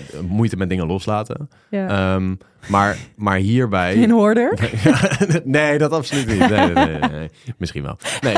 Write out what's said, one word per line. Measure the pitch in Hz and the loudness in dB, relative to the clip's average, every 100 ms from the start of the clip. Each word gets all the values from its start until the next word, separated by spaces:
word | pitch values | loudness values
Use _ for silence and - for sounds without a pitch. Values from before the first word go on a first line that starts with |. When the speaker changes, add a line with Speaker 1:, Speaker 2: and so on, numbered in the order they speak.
| 69 | -8
Speaker 1:
een | 73 87 | -10 -4
moeite | 104 113 92 | 0 0 0
met | 92 | -2
dingen | 92 80 | -2 -2
loslaten. | 95 - 107 107 - 147 _ - | -4 -2 -4 -4 -10 -12 _ -8
Speaker 2:
Ja. | 202 185 98 95 95 | -6 -2 0 2 0
Speaker 1:
Ehm, | 92 92 _ _ - | -2 -6 _ _ 0
maar, | 101 101 - - - | 2 2 0 -10 -4
maar | 104 95 | 0 0
hierbij | 98 123 120 98 90 | 2 2 2 0 2
Speaker 2:
Ben | 101 | 4
je | 226 | 4
een | |
hoorder? | 233 208 226 254 480 113 113 - - | 4 4 2 0 -2 -4 0 2 2
Speaker 1:
<laughs> | 190 - 202 160 | 2 0 0 0
Nee, | 131 143 151 147 | 0 2 2 2
dat | 151 | 0
absoluut | 160 135 143 117 | -2 -2 -4 0
niet. | 110 | 2
Nee, | 254 | 4
nee, | 214 277 | 4 2
nee, | - - 78 | 2 0 -2
nee, | - | -4
nee. | 76 80 - 123 - | -6 -12 -14 -14 -8
Misschien | 90 73 | -8 -6
wel. | 69 - - - | -8 -10 -10 -4
Nee, | 131 | 0